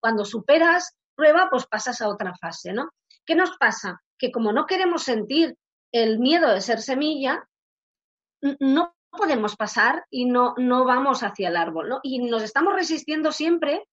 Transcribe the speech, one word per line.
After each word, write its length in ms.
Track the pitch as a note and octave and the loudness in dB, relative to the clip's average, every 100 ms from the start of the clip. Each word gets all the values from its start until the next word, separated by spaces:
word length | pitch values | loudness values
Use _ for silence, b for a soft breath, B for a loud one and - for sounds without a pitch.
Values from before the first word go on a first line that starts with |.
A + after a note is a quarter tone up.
Cuando 240 | A3+ A3 | 0 -2
superas 720 | G3+ A3+ F#3+ D#4 E4 F4 - _ _ | -2 -6 2 4 6 2 0 _ _
prueba, 340 | - D4+ D#4+ F#4 | 2 4 6 4
pues 160 | B3+ - | 0 -4
pasas 340 | G#3+ B3+ A#3+ | -6 -6 -4
a 80 | G#3+ | -4
otra 260 | G3+ F#3+ F3 | -4 -8 -8
fase, 360 | E3 E3+ - | -12 -12 -8
¿no? 180 | G3+ D#4+ _ _ b | -8 -8 _ _ b
¿Qué 100 | - | 0
nos 220 | D#4+ F4+ - | 2 2 2
pasa? 460 | A#3 G#3+ G3+ G#3 _ _ | 0 0 -8 -10 _ _
Que 120 | B3+ | -4
como 220 | A#3 A3 | -2 0
no 140 | A3+ D4+ | 0 0
queremos 360 | F#4 F#4 E4+ | 0 0 -2
sentir 540 | - A3+ G#3 C#4+ D#4+ - _ _ _ | -2 -4 0 0 0 -2 _ _ _
el 260 | A#3 A3+ A3 | 0 2 2
miedo 320 | B3+ E4 D4+ | 2 4 4
de 100 | G3 | 2
ser 200 | G3 A3+ | 0 -4
semilla, 680 | - C4 D4+ D4 C4+ D#4+ - _ _ _ _ _ _ _ _ _ | -2 -2 -2 -2 -4 -4 -8 _ _ _ _ _ _ _ _ _
n-, 140 | C#4 - | -4 0
no 340 | C4+ C#4+ F4 _ _ | 2 2 0 _ _
podemos 460 | - G4 B3+ G#3 - | -4 -2 0 -2 -4
pasar 480 | G#3 - A3+ D#4+ - | -4 2 2 0 -6
y 160 | C4 B3 | -4 0
no, 280 | B3 B3 - | 2 2 2
no 280 | B3 B3 | 2 4
vamos 380 | B3+ B3+ C#4 C4 | 4 2 2 0
hacia 260 | G#3 - F3+ | -4 -4 -2
el 80 | E3+ | 0
árbol, 320 | E3 D#3+ D#3+ | -2 -4 -6
¿no? 120 | C4 | -6
Y 160 | C#4 B3+ | -4 -4
nos 240 | A#3+ A3+ | -2 -2
estamos 320 | G#3+ C#4 E4+ | -2 0 0
resistiendo 580 | F#4 F4 D#4 - D#4 D#4 | 0 -2 -4 -4 -2 -2
siempre. 560 | D4+ D#4 E4+ D4+ D#4+ G#4 | -2 0 0 0 -2 -6